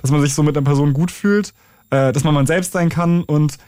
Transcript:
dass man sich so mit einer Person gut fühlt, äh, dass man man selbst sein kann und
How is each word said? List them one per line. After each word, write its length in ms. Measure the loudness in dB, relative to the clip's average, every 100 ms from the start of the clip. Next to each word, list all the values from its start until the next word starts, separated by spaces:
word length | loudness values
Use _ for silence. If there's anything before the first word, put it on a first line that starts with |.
dass 100 | 0
man 100 | 0
sich 120 | 0
so 100 | 0
mit 120 | 0 0
einer 80 | 0
Person 280 | 2 0
gut 180 | 0 -2
fühlt, 420 | -2 0 0 -2 -12 _ _ _
äh, 200 | 0 0
dass 120 | 0
man 100 | 0
man 120 | 2 2
selbst 240 | 0 -2
sein 180 | -2 -2
kann 340 | 0 0 0
und 340 | 0 0 0 -4